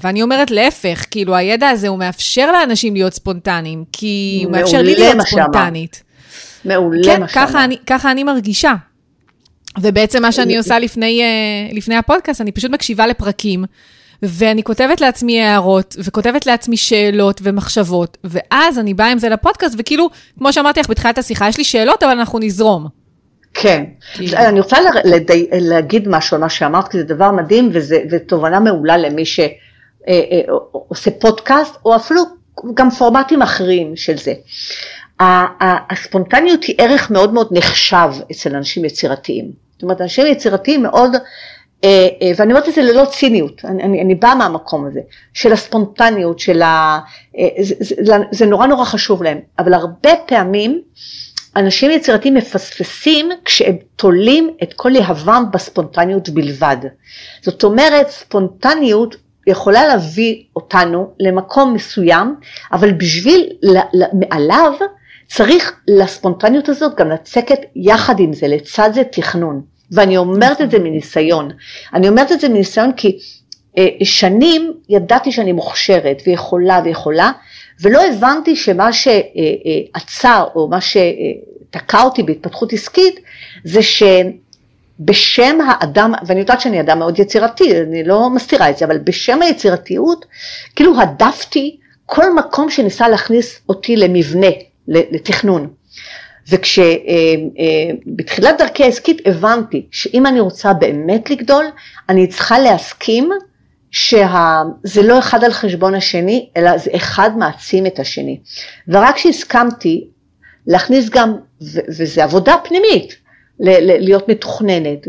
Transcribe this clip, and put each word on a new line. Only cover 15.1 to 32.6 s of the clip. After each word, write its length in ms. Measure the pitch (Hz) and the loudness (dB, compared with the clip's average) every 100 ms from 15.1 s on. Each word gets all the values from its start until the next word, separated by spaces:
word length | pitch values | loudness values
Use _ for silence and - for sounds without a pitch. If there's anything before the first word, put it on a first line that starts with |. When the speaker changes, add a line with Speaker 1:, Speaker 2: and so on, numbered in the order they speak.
| 240 240 226 | 0 -2 0
Speaker 1:
הערות, 540 | 220 208 185 190 190 - | 2 2 2 0 -2 -8
וכותבת 460 | 185 214 233 277 269 | -6 -4 -2 -2 0
לעצמי 320 | 240 - 233 | -2 -2 -4
שאלות 640 | - 214 208 208 196 196 | 0 0 0 2 0 0
ומחשבות, 760 | 196 202 - - 180 180 170 _ | -4 -4 -4 -2 -2 -2 -4 _
ואז 560 | 185 170 - 254 330 247 | -8 -8 -2 0 2 0
אני 140 | 214 | -4
באה 180 | 190 220 | 0 0
עם 80 | 247 | 0
זה 100 | 226 | 0
לפודקאסט, 460 | 220 330 - 339 226 | 0 -2 0 -4 -4
וכאילו, 320 | 226 294 339 - _ - | -4 0 0 -2 _ -4
כמו 160 | 269 | -2
שאמרתי 260 | 285 285 302 | 2 0 0
לך 100 | 285 | -2
בתחילת 280 | 220 233 233 | 0 -2 -2
השיחה, 300 | - 226 208 | -4 -2 -2
יש 100 | 226 | -2
לי 60 | |
שאלות, 400 | 285 233 226 330 | -2 0 2 2
אבל 80 | 285 | 2
אנחנו 280 | 240 226 226 | 0 -2 -4
נזרום. 600 | 220 185 220 180 151 - _ _ _ _ _ | -4 0 0 0 -4 -16 _ _ _ _ _
Speaker 2:
כן. 300 | - 208 160 143 - - | -2 0 0 -2 -14 -20
Speaker 1:
כאילו. 240 | - 180 175 | -10 -4 2
Speaker 2:
אני 220 | 226 202 | 2 2
רוצה 220 | 190 262 | 2 2
ל-, 340 | 359 233 180 170 | 4 2 2 2
לדי-, 320 | 170 170 170 | 2 0 2
להגיד 560 | 185 170 165 147 214 202 | -2 0 0 0 -2 0
משהו 280 | 160 - 156 | -2 -2 -2
על 60 | |
מה 80 | 160 | -2
שאמרת, 380 | - 147 170 - | -2 -2 -2 -2
כי 100 | 185 | -6
זה 60 | |
דבר 280 | 156 156 196 | -4 0 2
מדהים, 380 | 196 156 220 247 | 2 2 2 2
וזה, 260 | 170 143 160 156 | 0 0 -2 0
ותובנה 500 | 170 - 170 160 185 | -6 -2 -2 0 2
מעולה 380 | 220 175 151 170 | 2 0 2 2
למי 280 | 151 151 160 | 0 -4 -4
ש-, 140 | - | -2
אה, 80 | 151 - _ _ _ _ - | -2 -4 _ _ _ _ -2
אה, 340 | 165 - 175 - - - | 0 0 -2 -2 -4 -6
עושה 400 | - - 175 - | -14 -12 -6 -4
פודקאסט, 640 | - 226 220 - 277 302 - 226 | 0 0 0 0 0 0 -4 0
או 100 | 226 | 0
אפילו 260 | - 339 349 - _ - | 2 0 0 -6 _ -16